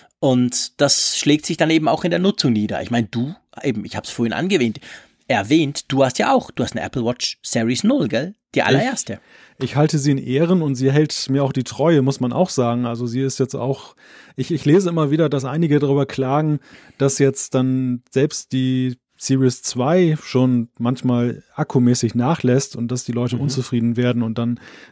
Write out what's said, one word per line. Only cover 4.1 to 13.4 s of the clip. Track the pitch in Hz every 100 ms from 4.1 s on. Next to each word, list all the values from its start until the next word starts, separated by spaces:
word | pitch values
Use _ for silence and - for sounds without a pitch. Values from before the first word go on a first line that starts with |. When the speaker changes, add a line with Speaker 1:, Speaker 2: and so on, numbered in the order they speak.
| - 117
Speaker 1:
angewähnt, | 92 175 190 117 104 - - - _ -
erwähnt, | 117 101 156 143 147 -
du | 135
hast | 131 -
ja | -
auch, | 262 -
du | -
hast | 120 113
eine | 80
Apple | 135
Watch | 113 123 - -
Series | - 120 117 123
null, | 208 277 135
gell? | 113 165 - _
Die | 143
allererste. | - 135 240 262 - 98 _ - - -
Speaker 2:
Ich, | 127
ich | 139
halte | 151 151
sie | 143
in | 139
Ehren | 123 131 165 185
und | 156 127
sie | 135
hält | 143 151 - -
mir | 135
auch | 139
die | 135
Treue, | 120 - 151 160
muss | 131 135
man | 127
auch | 123 180
sagen. | - 120 120 120
Also | 117 120
sie | 120
ist | 135
jetzt | -